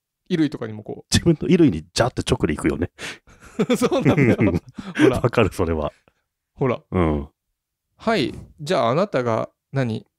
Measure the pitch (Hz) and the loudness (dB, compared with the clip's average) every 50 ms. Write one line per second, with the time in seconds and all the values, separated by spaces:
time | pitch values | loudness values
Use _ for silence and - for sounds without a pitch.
0 | _ _ _ _ _ - 180 160 156 139 - - 117 110 107 107 - - - - | _ _ _ _ _ -4 -2 0 0 -2 -2 -6 -8 -10 -10 -12 -12 -12 -14 -14
1 | - _ - - - 170 160 - - - 180 185 330 131 82 80 78 - - - | -4 _ 0 2 2 2 2 2 2 2 4 6 6 4 4 0 -6 -4 -2 -2
2 | 113 127 - - - - 123 - - 82 76 - - 73 - - - - _ - | -2 0 -2 -6 -4 -2 -2 0 0 -2 -2 -2 -2 -2 -2 -2 -4 -6 _ -10
3 | - - - - _ - - _ - - - - - - 247 - 254 - - 262 | -16 -14 -16 -16 _ -20 -20 _ -20 -8 -4 -4 -2 0 0 0 0 0 0 2
4 | - 135 190 151 - 113 - - 110 95 87 85 - - - - - 190 - - | 2 2 2 4 4 2 2 2 2 0 0 -2 -4 -10 -14 -16 -14 -8 0 2
5 | 302 - - 85 - 120 - 123 107 90 - - 90 80 82 78 73 73 - _ | 4 4 4 2 0 0 2 2 2 2 0 -2 -2 -2 -2 -2 -4 -6 -8 _
6 | _ _ _ _ _ _ _ _ _ _ _ - 143 127 113 - - _ - 92 | _ _ _ _ _ _ _ _ _ _ _ -4 -2 -2 -2 -4 -6 _ 0 0
7 | 85 80 76 73 71 - _ _ _ _ _ _ _ _ _ _ _ _ _ _ | 2 2 0 -2 -6 -10 _ _ _ _ _ _ _ _ _ _ _ _ _ _
8 | - 220 226 190 123 - - - - - - - 147 143 185 143 120 113 127 165 | -4 -2 0 0 -2 -2 -6 -10 -16 -20 -18 -12 -6 -2 -2 0 0 2 0 0
9 | 202 202 - 135 123 120 110 117 - - _ _ _ _ - 139 131 117 110 117 | -2 -2 -2 -2 -2 0 -2 -2 -4 -6 _ _ _ _ -4 -4 -2 -2 -4 -6
10 | - _ _ | -10 _ _